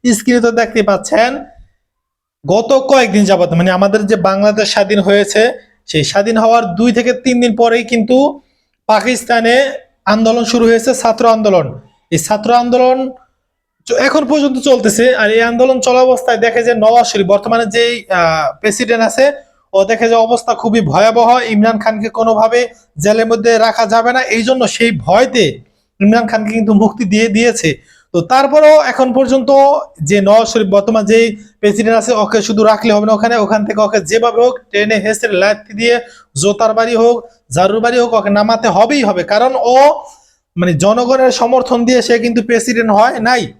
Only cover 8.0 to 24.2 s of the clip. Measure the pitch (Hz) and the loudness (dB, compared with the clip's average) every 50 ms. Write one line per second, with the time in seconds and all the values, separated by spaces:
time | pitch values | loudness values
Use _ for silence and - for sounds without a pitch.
8 | 208 226 247 262 277 294 285 285 _ _ _ _ _ _ _ _ _ - 220 214 | 0 2 2 2 2 0 -2 -6 _ _ _ _ _ _ _ _ _ 0 0 0
9 | 190 240 254 214 - - 240 233 226 226 240 262 277 262 - - - _ _ _ | 0 -2 -4 -4 -4 -2 -2 0 0 2 2 2 0 -2 -4 -12 -16 _ _ _
10 | _ - 214 220 226 220 226 240 233 226 - 240 233 226 233 226 226 277 254 254 | _ -2 0 0 2 0 0 0 -2 -2 0 0 2 2 2 2 0 -2 -4 -2
11 | - 233 226 - 233 233 226 220 214 208 190 175 151 127 - - _ _ _ _ | -2 -2 -2 2 2 2 2 2 2 0 0 0 0 -2 -10 -14 _ _ _ _
12 | _ _ 170 160 - - 214 208 214 220 240 240 240 240 240 247 254 254 254 262 | _ _ -6 -6 -2 -4 -4 -4 0 0 2 2 2 2 0 2 2 2 2 0
13 | 262 262 262 - _ _ _ _ _ _ _ _ _ _ _ _ _ - 233 254 | -4 -8 -10 -16 _ _ _ _ _ _ _ _ _ _ _ _ _ -4 -2 0
14 | 254 269 - 311 294 240 294 302 277 285 262 254 247 285 262 247 208 220 214 - | 0 0 0 -2 0 0 0 0 0 0 -2 -2 0 2 0 2 2 0 0 2
15 | 233 254 254 254 220 208 220 226 233 233 240 240 254 262 262 254 - 254 247 254 | 0 0 2 0 0 0 2 2 0 0 2 2 2 2 2 0 0 0 2 2
16 | 254 262 254 254 - - 233 208 226 233 233 240 226 240 240 220 214 220 233 240 | 4 2 2 0 0 -2 0 0 0 0 0 0 0 0 0 2 2 4 4 4
17 | 226 233 - 208 196 180 202 202 202 226 226 233 233 208 208 233 233 233 240 233 | 2 2 -2 -2 0 0 0 0 0 -2 -2 -2 -2 -2 -2 -2 -2 -2 -2 -6
18 | 180 _ 190 180 170 165 160 160 151 151 - _ - 214 208 - 247 214 233 220 | -6 _ -2 0 0 0 0 -2 -4 -6 -6 _ -4 -4 -2 -2 -2 -2 0 0
19 | 226 220 - - 262 285 285 - - _ _ _ _ _ - 190 196 190 226 220 | 0 -2 0 2 0 0 0 -4 -16 _ _ _ _ _ 0 0 0 0 0 0
20 | 233 233 226 226 226 226 240 226 233 - 226 - - 233 208 226 196 147 135 175 | 0 0 2 2 2 0 0 -2 -2 -4 -4 -4 -2 -2 -2 0 -2 0 0 2
21 | 208 226 220 240 233 233 240 254 233 226 220 208 214 226 226 208 - 226 220 208 | 2 2 2 2 2 2 2 0 0 -2 0 0 0 0 0 -2 -4 -4 -4 -4
22 | 208 226 - - 220 226 220 208 220 226 233 240 247 233 - _ _ _ _ 147 | -8 -8 -4 -2 -2 0 0 0 0 0 0 0 -2 -2 -8 _ _ _ _ -4
23 | 151 202 214 226 226 220 233 226 214 233 233 220 220 226 220 - 233 202 220 226 | -2 0 0 0 0 -2 -2 0 0 0 2 2 2 0 0 -2 -2 0 0 0
24 | 226 247 247 262 | 0 0 -2 -2